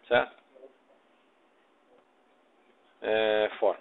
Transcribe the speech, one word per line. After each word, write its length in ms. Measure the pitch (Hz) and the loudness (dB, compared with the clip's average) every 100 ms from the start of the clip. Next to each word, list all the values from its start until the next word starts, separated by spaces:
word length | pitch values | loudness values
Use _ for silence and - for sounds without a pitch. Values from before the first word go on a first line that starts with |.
| - | 0
Certo? 340 | 120 131 - _ - - _ _ _ _ _ _ _ _ _ _ _ _ _ _ _ _ _ _ _ _ _ _ _ | -2 -2 -12 _ -20 -20 _ _ _ _ _ _ _ _ _ _ _ _ _ _ _ _ _ _ _ _ _ _ _
É, 480 | 110 110 110 107 107 - | -2 0 2 2 0 0
for. 180 | 104 - | -2 -2